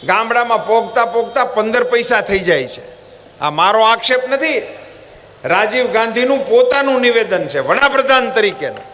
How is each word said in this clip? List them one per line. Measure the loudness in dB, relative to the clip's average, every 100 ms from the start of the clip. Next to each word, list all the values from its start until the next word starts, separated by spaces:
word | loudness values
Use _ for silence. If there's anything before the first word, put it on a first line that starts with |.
| 0
ગામડામાં | 0 2 0 0 -2 2
પોગતા | 0 0 -2
પોગતા | 0 -2 -2 -2
પંદર | -2 -2 0 0
પૈસા | 0 0 2 0
થઈ | 0 -2
જાય | 2 0
છે." | -2 -10 -18 -20 -20 -20 -20 -8
આ | -6
મારો | 0 2 4
આક્ષેપ | 4 2 0 -2 0
નથી, | -2 -2 -2 -6 -14 -20 -20 -20 -20 -20 -14
રાજીવ | -2 0 0 0 0
ગાંધીનું | 0 0 0 0 0 2
પોતાનું | 2 4 2 2 2
નિવેદન | 2 2 0 -2 -2
છે | -4
વડાપ્રધાન | 0 2 2 2 2 2 2
તરીકેનું. | 0 -2 -2 -8 -10 -16